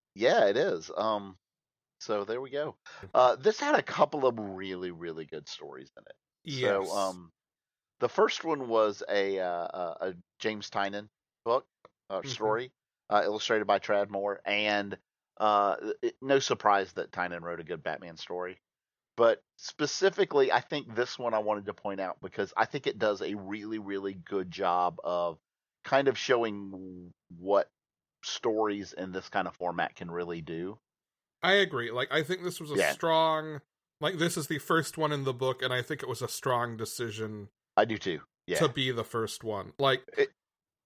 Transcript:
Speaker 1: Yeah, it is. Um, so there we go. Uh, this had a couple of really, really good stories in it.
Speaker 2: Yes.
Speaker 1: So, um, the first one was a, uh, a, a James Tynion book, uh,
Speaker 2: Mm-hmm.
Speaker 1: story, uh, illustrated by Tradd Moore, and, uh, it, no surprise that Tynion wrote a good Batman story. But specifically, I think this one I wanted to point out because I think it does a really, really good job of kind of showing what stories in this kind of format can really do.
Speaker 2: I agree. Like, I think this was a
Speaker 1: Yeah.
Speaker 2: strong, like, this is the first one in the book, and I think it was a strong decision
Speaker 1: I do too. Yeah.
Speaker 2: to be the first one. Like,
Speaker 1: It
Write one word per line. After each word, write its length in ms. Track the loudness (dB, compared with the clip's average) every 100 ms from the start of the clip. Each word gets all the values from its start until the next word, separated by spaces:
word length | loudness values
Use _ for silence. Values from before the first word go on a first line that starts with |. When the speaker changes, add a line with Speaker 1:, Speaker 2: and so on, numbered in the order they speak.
| _
Speaker 1:
Yeah, 320 | 0 4 6 6
it 100 | 4
is. 340 | 2 -2 -4 -2
Um, 420 | 0 -2 -4 -14 _ _ _ _ _ _
so 240 | -4 -2 -2
there 160 | -6
we 80 | -6
go. 260 | -6 -6 -8 -18 -18 0
Uh, 240 | 6 6 6
this 220 | 2 2
had 160 | 2 2
a 60 |
couple 440 | 2 2 2 4 2
of 100 | 2
really, 540 | -2 -6 -6 -4 -6
really 340 | -6 -8 -8 -8
good 220 | -10 -10
stories 420 | -12 -12 -14 -16 -20
in 60 |
it. 120 | -20 -20 _ _
Speaker 2:
Yes. 460 | -10 -2 2 2 0
Speaker 1:
So, 60 | 0
um, 320 | -2 -2 -12 _ _ _ _ _ _ _
the 80 | -2
first 340 | 2 2 2
one 240 | -4 -4 2
was 340 | 4 4 2 -2
a, 300 | 0 2 0
uh, 60 | -2 -2 -6
a, 240 | -6 -6 -4
a 120 | -6 -6 -14 _
James 300 | -6 -4 -6
Tynion 380 | -4 -2 -4 -10 _ _ _ 0
book, 200 | 0 -2 _ -20 _ -8
uh, 80 | -6
Speaker 2:
Mm-hmm. 80 | -6
Speaker 1:
story, 440 | -2 0 0 -2 _ _ _ 2
uh, 120 | 4
illustrated 420 | 4 0 0 2 4
by 140 | 2
Tradd 300 | 4 2 2
Moore, 320 | -2 -2 -4 -2
and, 520 | 0 2 2 0 -8 _ _ _ 0
uh, 360 | 4 6 4 2 -2 -2
it, 140 | -4 -4
no 180 | 2 4
surprise 520 | 4 2 4 4 2
that 180 | -4 -6
Tynion 300 | -4 -4 -4
wrote 180 | -8 -8
a 20 |
good 200 | -8 -8
Batman 340 | -6 -8 -10 -14
story. 400 | -10 -8 -8 -10 _ _ _ _ _ 4
But 220 | 4 4 _ _
specifically, 920 | -16 -4 -2 2 2 4 4 6 6
I 80 | 4
think 320 | 0 -4 -4 -2
this 220 | -2 -2
one 160 | -2
I 60 | 0
wanted 280 | 0 -2 -4
to 60 |
point 280 | -8 -6 -4
out 160 | -6 -6
because 300 | -8 -4 -2 0
I 80 | 0
think 200 | 0 -4
it 100 | 0
does 220 | 0 0
a 140 | -2 -6
really, 420 | -8 -10 -6 -8
really 340 | -6 -6 -6
good 360 | -8 -4 -4 -4
job 460 | -2 2 2 2 0
of 340 | -2 0 0 -4 _ _ _ _
kind 240 | 0 2 2
of 100 | 0
showing 960 | 2 2 2 -4 -10 -12 -12 -14 -16 -20 _ -10
what 280 | 2 2 2 _ _ _ _ _
stories 680 | -10 -4 0 2 0 0 -6
in 180 | -8 -8
this 180 | -6 -4
kind 180 | -4 -4
of 80 | -4
format 400 | -4 -2 -4 -4
can 140 | -8
really 300 | -6 -4 -6
do. 360 | -6 -6 -6 -10 _ _ _ _ _ _
Speaker 2:
I 100 | 2
agree. 380 | 4 2 0 -4
Like, 200 | -4 0
I 120 | 0
think 200 | 0 -4
this 160 | -6 -8
was 120 | -4
a 40 | 2
Speaker 1:
Yeah. 160 | 2
Speaker 2:
strong, 720 | 2 2 4 4 2 -2 -10 -14 _ _ _
like, 180 | -2 0
this 200 | 0 0
is 100 | -4
the 120 | -6
first 380 | 0 0 0 -2
one 140 | 0
in 120 | 0
the 100 | -2
book, 280 | 0 -2 -2
and 120 | -2
I 80 | -2
think 200 | -2 -6
it 60 | -6
was 120 | -6
a 60 | -6
strong 500 | -4 0 0 0 -4
decision 720 | -8 -6 -6 -6 -8 -8 -14 _ _ 2
Speaker 1:
I 80 | 2
do 120 | 0
too. 240 | -4 -6 -8 _ -4
Yeah. 100 | 0
Speaker 2:
to 80 | 0
be 220 | 0 -2
the 120 | -2 -4
first 380 | -4 -4 -6
one. 280 | -6 -6 -8 0
Like, 240 | 2 2 0 0
Speaker 1:
It 140 | 0 -2 _ _ _ _